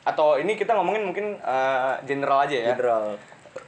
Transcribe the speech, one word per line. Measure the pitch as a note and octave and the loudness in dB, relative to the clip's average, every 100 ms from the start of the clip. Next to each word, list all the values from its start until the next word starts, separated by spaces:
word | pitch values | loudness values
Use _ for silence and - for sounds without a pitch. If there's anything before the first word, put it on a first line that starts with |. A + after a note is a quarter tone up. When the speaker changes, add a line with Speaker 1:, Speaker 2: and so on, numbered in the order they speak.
Speaker 1:
Atau | C#3+ D3 D3+ C#3 | -4 2 2 2
ini | F3 G#3 | 0 -2
kita | G3+ | 0
ngomongin | G#3+ F3 G#3+ | 2 2 -2
mungkin, | G3 F3 G#3 G3+ | -4 -4 -6 -6
eh, | - C3 C3+ C3 C3 B2+ C3+ | -4 0 0 0 0 -4 -4
general | C#3 C#3 C#3 | -2 2 2
aja | D3 C3+ | 2 0
ya. | A2+ | 0
Speaker 2:
General. | B2 B2 A2+ G#2+ G#2 - - - - | 2 2 2 0 -6 -12 -20 -20 -18